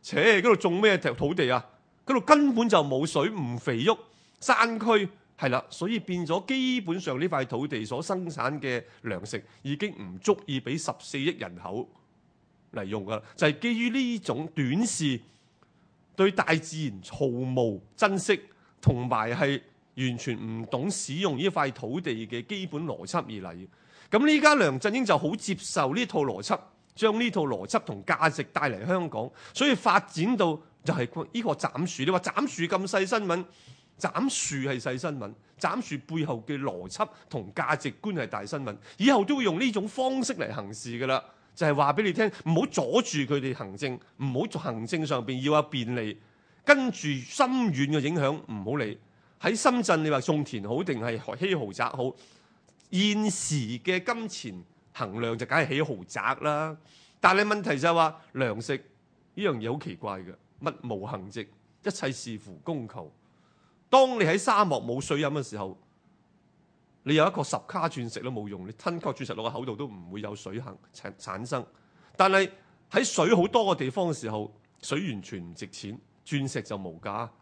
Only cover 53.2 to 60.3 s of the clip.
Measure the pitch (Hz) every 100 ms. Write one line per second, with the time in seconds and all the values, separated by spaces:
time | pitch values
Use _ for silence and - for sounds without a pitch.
53.2 | 214 - - 151 110 120 - 180 180 233
54.2 | 226 - 117 92 85 _ _ - 113 104
55.2 | 117 113 120 147 151 143 156 104 90 113
56.2 | 107 139 151 151 156 156 _ - _ _
57.2 | 185 190 208 208 175 143 165 170 160 156
58.2 | - 131 123 107 117 135 - _ _ _
59.2 | _ - 196 123 110 143 - 95 110 95
60.2 | 90